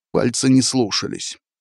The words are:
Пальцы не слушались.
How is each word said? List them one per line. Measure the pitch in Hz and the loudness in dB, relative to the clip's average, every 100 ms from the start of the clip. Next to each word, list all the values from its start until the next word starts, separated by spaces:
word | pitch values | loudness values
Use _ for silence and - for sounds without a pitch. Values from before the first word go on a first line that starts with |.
| _ | _
Пальцы | - 120 - 131 | 0 0 0 4
не | 131 | 4
слушались. | 123 131 104 - - - - - _ _ | 2 0 -2 -2 -6 -10 -12 -14 _ _